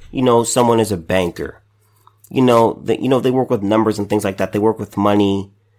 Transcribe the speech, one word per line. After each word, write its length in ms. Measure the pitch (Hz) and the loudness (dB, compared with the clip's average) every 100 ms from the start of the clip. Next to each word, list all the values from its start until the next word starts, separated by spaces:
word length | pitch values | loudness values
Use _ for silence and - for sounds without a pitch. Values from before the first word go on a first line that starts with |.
| - | -12
you 120 | - | -2
know, 220 | 127 117 | 2 2
someone 360 | 113 127 120 117 | 2 0 2 2
is 120 | 107 | 0
a 40 | 92 | -4
banker. 680 | 80 92 87 - - - _ _ _ _ _ _ - | -4 -2 -2 -6 -12 -14 _ _ _ _ _ _ -8
You 120 | - | 0
know, 380 | 127 117 113 - | 4 4 2 0
they, 140 | - - | -4 -2
you 100 | 127 | 0
know, 120 | 131 | 0
they 100 | 127 | 0
work 200 | 127 123 | 0 -2
with 120 | 113 | -2
numbers 360 | 98 110 110 104 | 0 0 0 -2
and 100 | 101 | -2
things 160 | 104 | -2
like 120 | 98 95 | -2 -4
that. 160 | 95 | -4
They 60 | 104 | -2
work 200 | 107 107 | -2 -2
with 180 | 101 - | -6 -2
money. 560 | 104 104 101 98 95 _ _ | 0 2 0 -2 -6 _ _